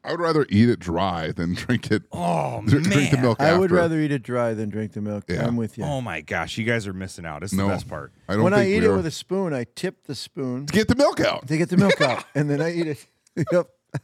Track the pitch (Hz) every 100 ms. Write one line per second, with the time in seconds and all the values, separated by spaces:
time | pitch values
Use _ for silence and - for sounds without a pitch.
0 | - 165 165 156 135 98 120 101 87 85
1 | 95 87 78 73 85 90 - 123 - 107
2 | - - 175 170 139 120 107 147 175 170
3 | 139 131 127 110 147 170 190 180 170 160
4 | 151 143 113 123 117 110 107 104 107 110
5 | 104 104 - 147 117 117 110 - 143 139
6 | 117 80 76 95 80 - 113 117 101 92
7 | 95 - 85 76 95 95 98 92 - 80
8 | 69 _ - 101 175 202 196 196 - 196
9 | 165 - - 190 185 139 120 - 185 -
10 | - 131 - - 131 127 143 160 214 247
11 | 294 370 104 85 123 156 170 185 196 185
12 | 139 113 - 139 147 143 165 170 165 143
13 | - _ _ - 151 175 165 _ _ -